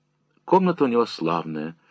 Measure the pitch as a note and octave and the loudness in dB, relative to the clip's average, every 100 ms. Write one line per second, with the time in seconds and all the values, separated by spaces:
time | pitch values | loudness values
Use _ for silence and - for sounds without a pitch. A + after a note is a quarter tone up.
0 | _ _ _ _ - F3+ F#3 E3+ C#3 A#2 | _ _ _ _ 2 2 4 2 2 2
1 | A2+ - D#2+ E2+ E2 D#2 D#2 E2 _ | 0 -2 -2 -2 -4 -8 -8 -12 _